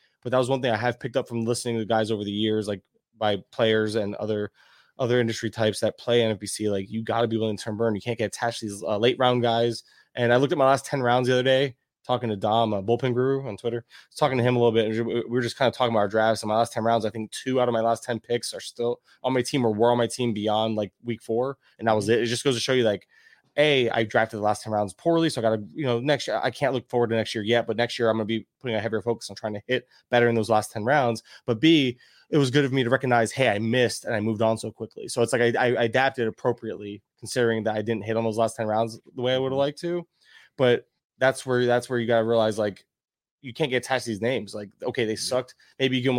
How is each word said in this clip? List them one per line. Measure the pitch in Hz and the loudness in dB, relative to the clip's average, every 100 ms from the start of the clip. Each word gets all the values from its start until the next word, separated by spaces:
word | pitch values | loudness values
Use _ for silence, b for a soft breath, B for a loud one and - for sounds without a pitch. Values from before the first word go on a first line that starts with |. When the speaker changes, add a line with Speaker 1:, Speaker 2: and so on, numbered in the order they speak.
| _ _ | _ _
Speaker 1:
but | 123 | -2
that | 127 | 0
was | 123 | 2
one | 131 | 0
thing | 127 | 0
I | 107 | 0
have | 120 120 | 0 -4
picked | 127 131 | -4 -4
up | 123 | -4
from | 117 113 | -4 -2
listening | 120 123 117 | -2 -2 -4
to | 104 | 0
guys | 110 110 | 0 0
over | 107 | -2
the | 104 | -4
years, | 101 110 107 104 | -2 0 0 -2
like, | 101 _ _ _ - | -8 _ _ _ -4
by | 107 98 - | -2 -2 -4
players | - 113 110 107 110 | -2 2 2 0 -2
and | 101 104 | -4 -4
other, | 107 107 104 b b b b b | -4 -4 -4 b b b b b
other | 123 123 | 0 2
industry | 117 110 113 | 2 -2 -6
types | 110 110 98 | 0 0 0
that | 110 - | -4 -4
play | - 120 | 0 2
N | 113 | 2
F | 101 | -2
B | 101 | -6
C, | - 107 | -4 -2
like, | 101 95 | -2 -4
you | 113 | -8
gotta | 113 110 120 | -2 0 0
be | 110 | 0
willing | 110 104 | -2 -4
to | |
turn | - 104 | -6 -2
burn. | 117 104 | -2 -2
You | |
can't | 123 113 | -4 -4
get | 104 | -4
attached | - 120 - | -2 -6 -4
to | 110 | -8
these, | 101 | -8
uh, | - 104 | -4 0
late | 117 - | 2 2
round | 127 123 | 2 2
guys. | 117 117 120 113 b b b - | 2 2 0 -2 b b b -2
And | 120 | 2
I | 123 | 4
looked | 135 | 4
at | 160 | 4
my | 131 | 4
last | 135 - | 2 0
ten | 143 | -2
rounds | 123 123 127 | 2 2 4
the | |
other | 127 | 2
day, | 127 131 139 - _ _ - | 4 2 2 -4 _ _ -4
talking | 123 120 | -2 -2
to | 104 | -2
Dom, | 107 110 113 | 2 2 2
a | 104 | 0
bullpen | 98 117 131 | 0 0 0
guru | 123 131 135 135 | 0 0 -2 -4
on | 101 | -8
Twitter, | 120 117 - B B - | -6 -6 -10 B B -2
talking | 147 131 | 0 2
to | |
him | 120 123 | 2 4
a | |
little | 120 | 4
bit. | 110 107 | 4 2
And | 110 117 | 0 -2
we, | 117 | -2
we | - | -2
were | 120 | -2
just | 120 - | -2 0
kinda | 127 | 0
talking | - 123 | 2 0
about | 113 | 2
our | 104 | 2
drafts. | 110 110 107 | 2 2 2
In | 107 | 0
my | 110 | 0
last | 117 | 0
ten | - | 0
rounds, | 110 117 104 | 0 0 0
I | |
think | 113 107 | -6 -10
two | - 131 131 | -8 -2 0
out | 123 | 2
of | |
my | 117 | 2
last | 113 113 | 0 -2
ten | - 113 | -4 -8
picks | - 120 - | -4 -4 -4
are | 98 | -12
still | - - 120 120 b b | -12 -6 -4 -6 b b
on | 127 | -2
my | 131 | -2
team | 120 143 120 | 0 0 2
or | |
were | 104 117 | 4 4
on | 120 | 4
my | 117 | 0
team | - 120 | -2 -4
beyond, | 107 107 107 113 110 | -2 0 0 0 -2
like, | 101 _ | -6 _
week | 120 110 | -10 -10
four. | - 113 131 135 b b | -4 -4 -4 -6 b b
And | 113 | 0
that | 107 | 2
was | 101 | 4
Speaker 2:
Mm-hmm. | 117 | 2
Speaker 1:
it. | |
It | 117 | 2
just | 120 | 0
goes | 143 120 | -2 -2
to | |
show | - | 0
you, | 131 | 2
like, | 113 101 _ b b b _ - | 2 0 _ b b b _ 2
A, | 151 139 117 | 4 4 2
I | 117 | 0
drafted | 113 120 110 110 | 0 2 0 0
the | |
last | 104 104 | -2 -2
ten | - | -2
rounds | 107 104 | -2 -2
poorly. | - 165 170 160 | -4 0 2 0
So | 131 | 0
I | |
gotta, | 113 110 104 | 0 0 -4
you | - 139 | -6 -2
know, | 120 | 0
next | 131 147 - | 0 -2 0
year, | 107 | -2
I | 131 | -2
can't | - 139 | -2 -2
look | 127 - | -2 -2
forward | 120 120 | -2 0
to | 113 | 0
next | 104 117 | -2 -4
year | |
yet, | 104 117 117 | 0 0 0
but | 107 | -2
next | 120 - | -2 0
year | 117 | 0
I'm | 110 | 0
gonna | 107 | 0
be | 113 - _ | -4 -6 _
putting | 127 110 | -6 -4
a | |
heavier | 107 107 | -2 -4
focus | 117 117 - | -4 -4 -6
on | 98 | -10
trying | 110 104 | -8 -8
to | - | -4
hit | 123 - b b | -4 -4 b b
better | 120 120 | 4 4
in | 117 | 2
those | 107 | 2
last | 107 104 | 0 0
ten | 110 | -4
rounds. | 107 147 123 113 B B - | 0 2 2 -2 B B -6
But | 113 | 2
B, | 160 160 131 123 b b b | 4 4 4 -2 b b b
it | 156 | 0
was | 135 | 2
good | 139 139 | 2 2
of | |
me | 135 | 2
to | 117 | 2
recognize, | 131 131 120 113 | 2 2 2 2
hey, | - 127 | 2 2
I | 104 | 2
missed | 110 123 117 - - | 0 2 2 0 -4
and | 113 | -2
I | |
moved | 107 110 | -2 0
on | 113 113 | 0 0
so | 117 | -6
quickly. | - 110 - - | -10 -14 -12 -6
So | - | 0
it's | 117 | 0
like | 127 120 113 | 2 2 2
I, | 123 120 | 2 2
I | |
adapted | 117 127 135 135 113 | 2 2 0 0 -4
appropriately | - 127 120 113 87 104 104 _ _ | -2 -4 -4 -6 -10 -10 -14 _ _
considering | 113 131 117 113 107 | -8 0 0 0 -2
that | 110 | -2
I | |
didn't | 107 113 101 | -2 -4 -2
hit | 113 | -2
on | |
those | 113 107 | -2 0
last | 113 - | -2 0
ten | 110 | -2
rounds | 107 113 113 _ 131 | 0 -2 -6 _ -6
the | |
way | 123 131 | -2 0
I | |
would | 131 | 0
have | 135 | -2
Speaker 2:
Mm-hmm. | |
Speaker 1:
liked | 139 147 | -2 -4
to. | 170 175 170 b b b b - | -6 -6 -8 b b b b 0
But | 127 120 - _ _ - | 4 4 0 _ _ 0
that's | 131 131 131 | 0 0 0
where, | 123 123 | 0 2
that's | 120 120 | 2 0
where | 127 | -2
you | 113 | 2
gotta | 117 113 | 2 2
realize, | 117 110 107 | 2 2 0
like, | 107 95 _ _ _ _ _ _ | -2 -4 _ _ _ _ _ _
you | 135 | -12
can't | 117 151 | -4 -2
get | 127 - | -2 -2
attached | 131 120 | -4 -4
to | |
these | 104 | -4
names. | 113 127 101 107 | -2 -2 -6 -12
Like, | 104 - | -14 -10
okay, | - 127 110 | -6 -4 -2
they | |
Speaker 2:
Yeah. | 107 | -4
Speaker 1:
sucked. | - 127 127 - b b | -4 -4 -4 -14 b b
Maybe | 135 127 | 0 0
you | |
give | |
them | 127 | 0